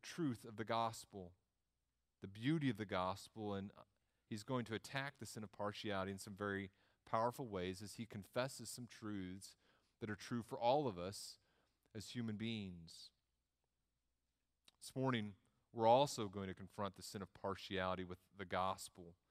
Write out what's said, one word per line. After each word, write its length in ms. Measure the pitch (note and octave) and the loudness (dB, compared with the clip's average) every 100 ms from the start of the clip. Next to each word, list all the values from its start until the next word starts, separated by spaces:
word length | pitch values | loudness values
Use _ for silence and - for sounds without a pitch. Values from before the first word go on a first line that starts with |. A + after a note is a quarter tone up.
truth 440 | - - D3 A2+ A#2 | -6 0 2 2 -4
of 80 | G#2+ | -4
the 80 | |
gospel, 720 | A2 A2+ A2+ G#2+ - G2+ F2 - _ _ _ _ _ _ _ _ | 2 4 4 0 -10 -10 -10 -14 _ _ _ _ _ _ _ _
the 60 | G2 | -10
beauty 400 | G#2+ B2+ D#3+ C3+ | 0 2 4 4
of 80 | G#2+ | 2
the 80 | G2 | 2
gospel, 680 | F#2 F#2 G2+ - A2+ G#2 | 2 2 0 -6 -4 -2
and 180 | G2 G2+ - - _ _ _ - | -2 -4 -8 -20 _ _ _ -8
he's 140 | A2 | -8
going 200 | - B2+ | -2 -2
to 120 | G#2+ G#2+ | 0 -4
attack 400 | - C#3 C#3 - | -2 -4 -4 -6
the 60 | A2 | -10
sin 180 | A2+ | -8
of 80 | G#2+ | -8
partiality 640 | - G#2 - G#2+ G2 G2 | -2 -2 0 0 0 0
in 60 | G2 | -4
some 160 | G#2+ F#2+ | -8 -2
very 320 | G2+ G2 F#2+ - _ _ - | 0 0 -2 -8 _ _ 0
powerful 420 | A2+ A#2+ C3+ A#2+ | 2 2 0 -2
ways 340 | F#2+ F2+ F#2+ | 0 0 -2
as 140 | G2+ - | -8 -8
he 100 | A2+ | -8
confesses 640 | G#2 - B2 C3+ - A2 | -8 -4 0 0 -2 -10
some 180 | - A#2+ | -10 -10
truths 680 | - G#2+ G2+ F2+ G2 - - _ _ _ - | -8 -6 -4 -4 -8 -14 -20 _ _ _ -8
that 100 | G#2+ | -4
are 60 | G#2 | -4
true 260 | - A#2+ | -2 -4
for 160 | A2+ - | -2 2
all 300 | A#2 D3 C3 | 6 6 4
of 100 | F2 | 0
us 380 | F#2 G#2+ - - _ _ _ _ _ | -4 -6 -10 -14 _ _ _ _ _
as 180 | A2 - | -12 -8
human 260 | B2 A2+ G#2+ | -4 -2 -2
beings. 720 | A2+ A2 F#2+ F2 E2 - - _ _ _ _ _ _ _ _ _ _ _ _ _ _ _ _ - | -2 -2 -4 -8 -12 -16 -18 _ _ _ _ _ _ _ _ _ _ _ _ _ _ _ _ -18
This 140 | - C3 | -8 0
morning, 380 | C3 A#2 G#2 F#2+ _ _ _ | 2 2 0 -8 _ _ _
we're 140 | A#2 A2+ | 6 10
also 420 | B2+ C#3+ - G#2 | 10 8 2 -2
going 180 | G2 F#2+ | -2 -4
to 60 | |
confront 420 | F#2 F#2 - G2 F2+ | -6 -8 -4 -4 -4
the 60 | |
sin 200 | - G#2 | -8 -8
of 60 | F#2 | -10
partiality 720 | - G2 F#2+ - F#2+ F#2 F#2 F2 | -4 -2 -2 -2 0 2 0 -4
with 140 | F2+ _ G2 | -10 _ -12
the 80 | F2+ | -2
gospel. 720 | F#2 F#2+ F#2+ - - F2 - _ | 2 2 0 -8 -14 -18 -18 _